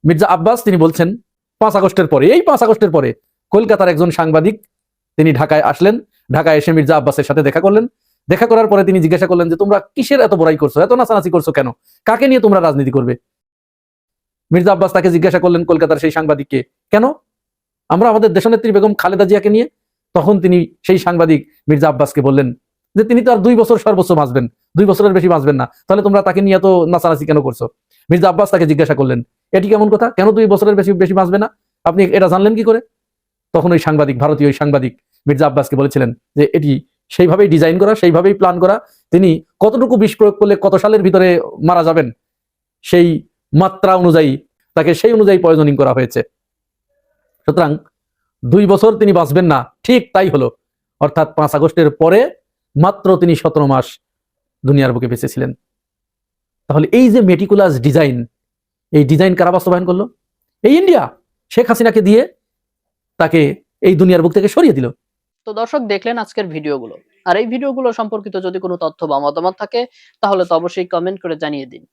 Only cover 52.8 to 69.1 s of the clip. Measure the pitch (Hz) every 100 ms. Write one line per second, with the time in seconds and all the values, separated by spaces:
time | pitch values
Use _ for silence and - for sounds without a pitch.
52.8 | 180 196 - 185 170 160 - 151 143 135
53.8 | - - _ _ _ _ _ _ 131 143
54.8 | 131 120 123 123 - - 127 131 _ _
55.8 | _ _ _ _ _ _ _ _ _ 147
56.8 | 156 240 254 233 196 170 190 208 190 135
57.8 | 127 139 147 123 120 _ _ _ _ _
58.8 | _ 151 135 151 190 180 175 180 180 180
59.8 | 180 180 220 _ _ _ _ _ 220 311
60.8 | 381 294 131 _ _ _ _ - 240 226
61.8 | 226 220 190 220 339 _ _ _ _ _
62.8 | _ _ _ _ 165 165 143 - _ _
63.8 | - 175 180 175 165 196 202 - 330 135
64.8 | 123 - _ _ _ _ - 214 226 302
65.8 | 226 202 233 233 214 - 190 156 151 139
66.8 | 113 - _ _ - 185 233 247 277 262
67.8 | 254 226 214 214 202 190 185 185 185 175
68.8 | 160 - 160